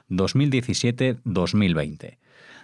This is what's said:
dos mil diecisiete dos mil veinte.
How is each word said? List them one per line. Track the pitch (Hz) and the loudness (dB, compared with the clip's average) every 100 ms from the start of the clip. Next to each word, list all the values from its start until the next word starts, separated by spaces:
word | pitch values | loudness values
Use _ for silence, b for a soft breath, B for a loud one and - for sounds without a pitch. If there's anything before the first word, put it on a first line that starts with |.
| B | B
dos | 92 92 131 | 0 2 2
mil | 147 | 2
diecisiete | 131 120 98 120 120 131 123 | 0 0 -2 0 0 -2 -2
dos | 117 90 87 104 | -4 -2 0 2
mil | 98 | 2
veinte. | 78 73 76 - - B B B B | 0 -4 -8 -16 -20 B B B B